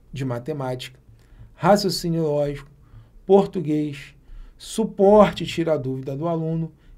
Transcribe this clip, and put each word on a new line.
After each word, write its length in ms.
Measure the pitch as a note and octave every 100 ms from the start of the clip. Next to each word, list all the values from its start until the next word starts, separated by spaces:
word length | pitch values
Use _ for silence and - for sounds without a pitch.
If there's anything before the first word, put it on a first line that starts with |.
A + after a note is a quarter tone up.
| _
de 140 | C3 C3+
matemática, 720 | A#2+ B2+ D3 B2+ B2+ - - _ - _ - -
raciocínio 680 | - E3+ G3+ G3 - E3+ E3
lógico, 460 | D#3 D3 C#3+ C#3+ - _ _ - - - -
português, 880 | G3 F#3+ F#3+ D3+ D3+ D3+ C#3+ - - _ - - -
suporte 880 | - - A3 - G3 G#3+ F#3 - D#3+
tira 280 | - D#3+
a 40 | D3+
dúvida 400 | B2+ C3 C3+ C#3
do 100 | E3
aluno 460 | E3 D#3+ E3 D#3+ _ -